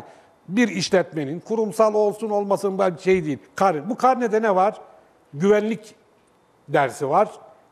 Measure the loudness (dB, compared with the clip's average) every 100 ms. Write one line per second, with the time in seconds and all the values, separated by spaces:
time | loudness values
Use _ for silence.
0 | -8 -20 _ _ -6 0 0 0 0 0
1 | 0 -4 -6 -8 -6 -4 -4 2 2 4
2 | 0 -2 -4 -4 -2 -2 -2 0 -2 -2
3 | 0 0 0 -6 -10 0 0 0 -4 0
4 | 2 2 0 0 2 2 2 -2 -16 -20
5 | _ _ _ -2 2 4 2 -6 -10 -20
6 | _ _ _ _ _ _ -2 0 0 -2
7 | 0 2 0 -4 -20 _ _